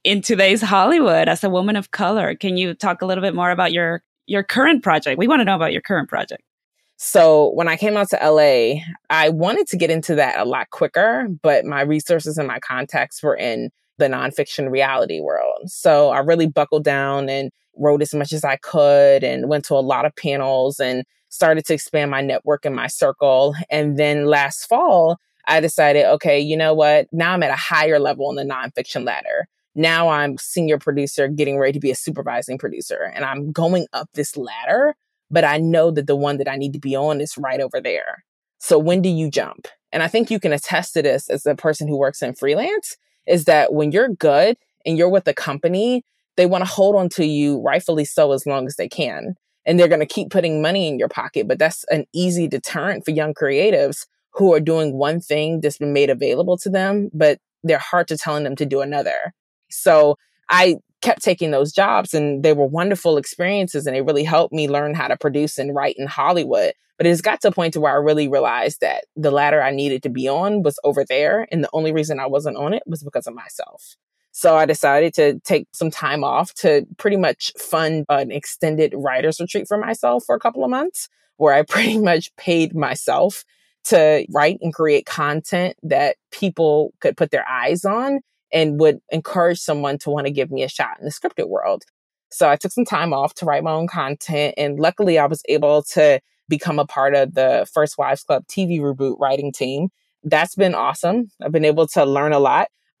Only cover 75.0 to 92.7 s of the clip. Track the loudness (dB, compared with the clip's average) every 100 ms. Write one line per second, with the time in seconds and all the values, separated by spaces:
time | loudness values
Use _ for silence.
75 | 2 4 2 2 0 -2 -2 -6 -6 -4
76 | -4 -2 -2 -2 -2 -2 2 2 0 -4
77 | -2 0 0 -2 -8 -10 -6 -2 -2 -2
78 | 0 -2 -2 -8 -10 -4 -2 0 0 -2
79 | -4 -2 -2 -2 -6 -6 -4 -4 -4 -2
80 | 0 0 -2 -2 -2 -2 -4 -2 -4 -8
81 | -14 _ _ 0 2 4 2 0 0 2
82 | 2 0 -2 -8 -2 0 0 -2 -4 -4
83 | -2 0 0 -4 -16 _ _ _ 0 4
84 | 4 2 0 0 0 0 -6 -2 2 2
85 | 0 -6 -4 -4 -4 -4 -4 -6 -4 0
86 | 0 -4 _ -6 -6 0 2 2 0 -2
87 | -4 -2 -2 -2 -4 -4 -2 -2 -2 -2
88 | -2 -4 -6 _ _ 0 0 4 2 2
89 | _ -8 -4 0 0 0 -4 -4 -4 -4
90 | -4 -4 -4 -4 -4 -4 -6 -4 -6 -8
91 | -12 -8 -8 -6 -6 -4 -2 -4 -8 _
92 | _ _ _ 0 2 2 -2